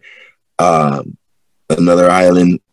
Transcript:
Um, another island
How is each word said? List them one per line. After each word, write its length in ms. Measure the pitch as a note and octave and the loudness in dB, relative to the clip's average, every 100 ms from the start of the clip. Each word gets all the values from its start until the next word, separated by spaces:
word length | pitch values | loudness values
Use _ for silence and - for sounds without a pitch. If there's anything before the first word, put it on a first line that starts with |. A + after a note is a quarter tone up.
| - - - _ _ - | -20 -20 -20 _ _ -4
Um, 580 | F2 D#2+ D2 C#2 - - _ _ _ _ - | 0 0 -2 -6 -10 -20 _ _ _ _ -8
another 400 | - F2 F2 F2+ | -2 0 2 2
island 500 | F#2 F2+ F2+ F2+ F2 _ | 2 2 2 0 -2 _